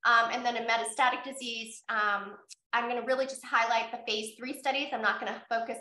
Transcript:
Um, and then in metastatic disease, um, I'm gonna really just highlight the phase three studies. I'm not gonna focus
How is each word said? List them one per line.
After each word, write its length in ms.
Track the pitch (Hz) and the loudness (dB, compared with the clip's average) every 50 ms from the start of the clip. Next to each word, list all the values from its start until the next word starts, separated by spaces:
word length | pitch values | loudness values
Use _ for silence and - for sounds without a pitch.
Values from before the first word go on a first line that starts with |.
| - | 6
Um, 260 | 226 240 233 226 226 240 | 6 6 6 6 4 0
and 120 | 247 247 | 0 0
then 120 | 240 233 226 | 0 0 0
in 80 | 226 | 0
metastatic 580 | 233 226 226 226 220 - - 269 254 247 - - | 2 2 2 2 -2 0 2 2 2 2 0 -6
disease, 600 | 277 269 - 254 240 233 226 226 226 - - _ - | -8 -10 -8 -6 -6 -6 -6 -8 -10 -12 -16 _ -4
um, 480 | 226 214 208 208 202 196 196 196 208 - - _ - _ _ _ - | 0 2 2 2 2 0 -2 -6 -14 -16 -18 _ -20 _ _ _ 0
I'm 160 | 240 240 240 | 0 0 0
gonna 160 | 240 240 226 | -2 -2 0
really 200 | 233 262 254 269 | 0 2 2 2
just 200 | 262 - - - | -2 -4 -10 -8
highlight 440 | - - 240 226 226 233 226 226 - | 0 2 2 4 4 4 2 2 0
the 100 | - 240 - | -6 -8 -4
phase 300 | - 214 214 214 - - - | -4 -4 -2 -4 -6 -10 -10
three 220 | 233 247 202 - | -8 -8 -8 -4
studies. 280 | - 277 - 277 294 - | -2 0 0 0 -2 -2
I'm 100 | 254 226 | -4 0
not 160 | 220 208 202 - | 2 0 0 0
gonna 200 | - 202 220 220 - - | -2 -6 -6 -8 -4 -2
focus 280 | 233 226 226 226 233 - | -2 -2 -2 -2 -6 -4